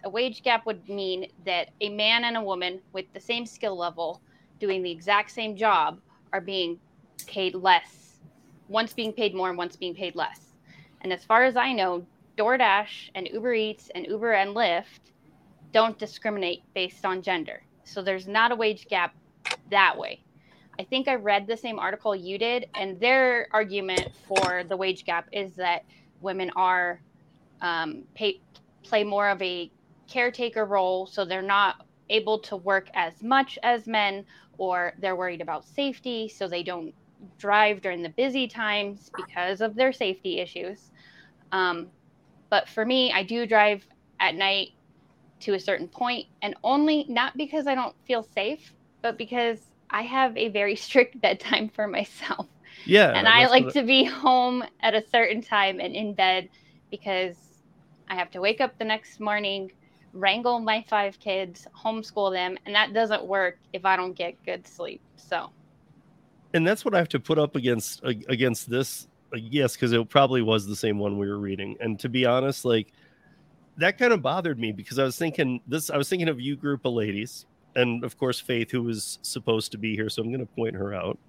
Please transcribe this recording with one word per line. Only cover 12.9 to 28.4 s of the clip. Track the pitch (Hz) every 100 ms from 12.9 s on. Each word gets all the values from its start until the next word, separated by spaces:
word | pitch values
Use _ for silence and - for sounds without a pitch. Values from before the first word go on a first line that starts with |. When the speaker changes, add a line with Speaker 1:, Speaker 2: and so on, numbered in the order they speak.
| - -
Speaker 1:
and | 190 -
Uber | 214 247
Eats | 226 214 214 -
and | 180 -
Uber | 208 233
and | 202 196 214
Lyft | 202 170 - - _ _ _ _ _ _ -
don't | 220 226 208
discriminate | 214 - 220 208 175 170 _
based | 196 180 -
on | 190 185
gender. | 185 175 147 - _ _
So | - 202
there's | 190 190 190
not | 214 233
a | 233
wage | 220 208 -
gap | 185 170 - _ _ - - -
that | 196 180 139
way. | - - _ _ _ _ _ -
I |
think | 190 262 269
I |
read | 247 208 202 202
the | 226
same | 240 214
article | 185 170 220 196
you | 175 196
did, | 233 247 214
and | - 196 180
their | 240 262 254 240 -
argument | 214 202 196 190 185 185 - -
for | 196 190 180 175
the | 190
wage | 190 185
gap | - 170 -
is | 202 190
that | 170 180 170 - _ _ _
women | 190 185 185 185
are, | 185 185 175 175 _ _ _ _ _ -
um, | 175 165 156 - -
pay, | - 208 -